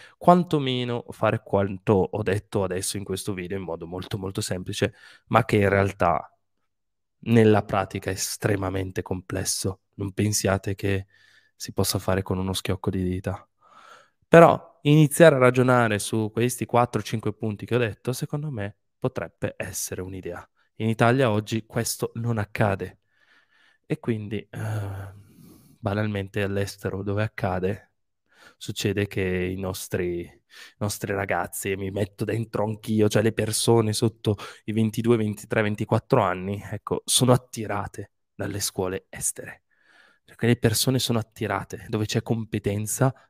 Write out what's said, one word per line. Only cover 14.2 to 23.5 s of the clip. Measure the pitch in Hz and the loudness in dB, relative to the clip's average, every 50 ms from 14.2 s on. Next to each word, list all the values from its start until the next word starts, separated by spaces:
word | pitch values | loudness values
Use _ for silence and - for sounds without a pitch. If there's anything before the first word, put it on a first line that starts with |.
| _ _ | _ _
Però | - 165 170 151 - - - - _ _ - | 10 10 10 10 8 4 -2 -10 _ _ 2
iniziare | 147 147 156 156 143 - - 170 160 143 | 6 6 8 8 6 6 8 8 8 8
a | 131 | 8
ragionare | 127 123 123 127 123 127 127 123 120 113 107 101 | 6 6 6 6 4 4 6 4 4 2 0 -2
su | - - - 110 110 104 | -2 -2 -2 -2 -2 -2
questi | - - 117 123 - - - | -2 0 -2 0 -2 -4 -4
quattro, | - - 117 120 123 - 117 | 0 2 2 2 2 0 -4
cinque | 104 - - 113 - 110 101 | -4 -4 -6 -4 -4 -4 -6
punti | - - 110 104 98 - | -4 -4 -6 -6 -6 -4
che | 98 113 | -2 -2
ho | 123 | 0
detto, | 120 110 98 - - - 127 | 0 -2 -4 -6 -6 -6 -6
secondo | - - - - 147 147 156 | -6 -6 -6 -6 -6 -6 -6
me, | 139 110 101 101 - _ _ _ _ _ | -8 -8 -8 -8 -10 _ _ _ _ _
potrebbe | - 131 - - - 82 _ _ - - - - | -6 -4 -4 -6 -8 -10 _ _ -8 -8 -6 -8
essere | - 95 95 - - - 95 92 | -10 -10 -8 -10 -10 -8 -8 -8
un'idea. | 90 92 95 95 87 87 87 85 - _ _ _ _ _ _ | -10 -10 -10 -10 -10 -10 -10 -12 -14 _ _ _ _ _ _
In | - 110 110 | -4 -2 0
Italia | 113 - 123 117 123 135 139 120 | 2 4 4 4 4 4 4 2
oggi | 104 107 107 - - 110 107 | 2 0 -2 -2 -4 -6 -6
questo | _ - 123 113 - - - - - - | _ -6 -4 -4 -4 -4 -6 -6 -6 -6
non | 117 113 117 117 110 | -6 -4 -4 -2 -2
accade. | 104 - - - 117 104 95 92 92 95 - _ _ _ _ _ _ _ _ _ _ _ | -4 -4 -2 0 2 2 0 0 -4 -8 -12 _ _ _ _ _ _ _ _ _ _ _